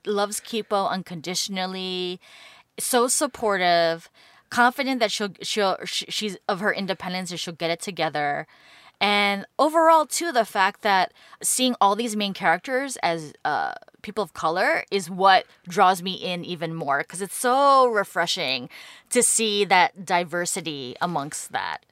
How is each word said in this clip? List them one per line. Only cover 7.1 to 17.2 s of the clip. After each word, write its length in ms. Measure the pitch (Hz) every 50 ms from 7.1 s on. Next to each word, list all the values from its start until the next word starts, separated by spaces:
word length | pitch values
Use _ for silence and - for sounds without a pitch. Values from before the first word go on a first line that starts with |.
| 180 185 185 170
and 80 | 180 160
she'll 140 | - 180 170
get 160 | - 175 165
it 100 | 170 170
together. 680 | - 214 180 160 160 160 147 151 147 143 143 143 160 - _ _ - - - - - - _ -
And 440 | 202 208 208 208 202 202 202 202 - - _
overall, 480 | - 269 311 311 330 320 320 330 311 302
too, 260 | - - - 339 339 262
the 100 | 240 208
fact 360 | - - 208 190 196 - _
that 320 | - 214 196 190 180 - _ _ - - - -
seeing 320 | - - - 254 254 254 240 -
all 160 | 202 196 202
these 200 | 202 240 240 214
main 160 | 208 202 196 185
characters 640 | - 202 175 170 180 - 277 262 254 277 269 247
as, 360 | - - 170 170 165 156 143 - _ -
uh, 280 | 151 147 110 76 60 - - - - _ _
people 220 | - 214 196 220 196
of 100 | 165 -
color 500 | - - 160 165 180 220 285 320 - - -
is 180 | 196 196 170 165
what 360 | 196 180 190 196 190 180 - - _ _ _
draws 340 | 175 170 208 190 180 190 170
me 120 | 170 190 185
in 300 | - - 185 180 175 165
even 280 | 151 180 147 170 165 165
more, 300 | 165 156 139 139 139 160
'cause 180 | - - 170